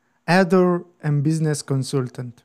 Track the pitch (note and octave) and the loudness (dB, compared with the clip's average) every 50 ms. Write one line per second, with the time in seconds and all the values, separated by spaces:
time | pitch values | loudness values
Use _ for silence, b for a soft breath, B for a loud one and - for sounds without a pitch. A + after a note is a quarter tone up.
0 | _ _ _ _ - - E3+ F#3+ F#3+ E3 F#3+ F#3 F3+ F3+ F3 F3 F3 _ _ _ | _ _ _ _ -2 2 2 4 4 4 4 4 4 4 2 -2 -4 _ _ _
1 | - D3+ D3 D3 C#3 D#3 D#3+ D#3+ D#3+ D3+ D3+ C#3+ - - C#3+ C3+ B2+ - - C#3 | -4 -2 -2 0 0 0 -2 0 -2 -2 -4 -4 -6 -4 -4 -4 -4 -4 -4 -4
2 | B2+ B2 - - B2+ B2 A#2 _ | -4 -6 -8 -12 -14 -14 -14 _